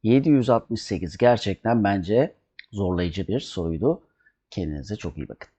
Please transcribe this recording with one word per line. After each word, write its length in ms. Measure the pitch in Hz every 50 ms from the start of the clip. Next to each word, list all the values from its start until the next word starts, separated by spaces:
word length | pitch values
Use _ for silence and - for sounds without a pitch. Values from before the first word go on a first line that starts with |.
| -
Yedi 260 | 110 120 135 139 165
yüz 200 | 147 135 117 127
altmış 320 | 123 113 - _ 113 107
sekiz. 360 | - - 101 82 92 80 -
Gerçekten 640 | - 123 123 120 110 - 104 95 _ _ 110 120 117 104
bence 520 | 98 101 98 87 87 107 120 147 - - _ _ _ _ - _ _
zorlayıcı 560 | - 101 98 90 90 87 87 87 78 95 90
bir 120 | 78 101 135
soruydu. 640 | - - - 95 85 82 80 80 98 139 170 - _ _ _ _ _ _ _ _ _ _
Kendinize 460 | - 104 87 78 76 73 67 - 104
çok 220 | - - 82 73
iyi 120 | 78 65 -
bakın. 200 | - _ - _ _